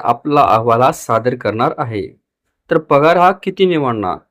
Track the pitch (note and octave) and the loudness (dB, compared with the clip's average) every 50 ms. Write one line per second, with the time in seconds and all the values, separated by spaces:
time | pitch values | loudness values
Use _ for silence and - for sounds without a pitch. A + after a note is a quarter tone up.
0 | - A#2 A#2+ - - D3+ C#3+ D3 C#3 F#2 G#2 A2+ A2+ A#2+ A#2 A#2 B2+ D3 E3 - | 0 -2 -2 -2 -4 0 2 2 4 4 2 2 2 0 2 2 2 0 0 -2
1 | - - A#2 A2 A2 B2 B2 B2 - G#2+ G#2 A2+ C3 D#3 - D#3 C#3+ A#2 A2 G2+ | -4 -4 -2 -2 0 -2 -4 -4 -4 -4 -2 -2 -2 -2 -4 -4 -6 -6 -6 -8
2 | F2 - - _ _ _ _ _ _ _ _ _ _ - E3+ E3 D#3+ - D3+ C#3 | -8 -10 -12 _ _ _ _ _ _ _ _ _ _ -2 -2 -2 0 0 2 2
3 | D3+ D#3+ E3+ F3 F3 F#3 G3 - - F#3+ F#3 G3 F#3+ F#3 E3+ D#3 C#3 B2 A#2 G#2+ | 4 4 4 4 4 2 2 0 -4 -6 -2 0 0 0 0 0 -2 -2 -2 -4
4 | G2 F2+ D#2 - - _ | -4 -4 -6 -8 -12 _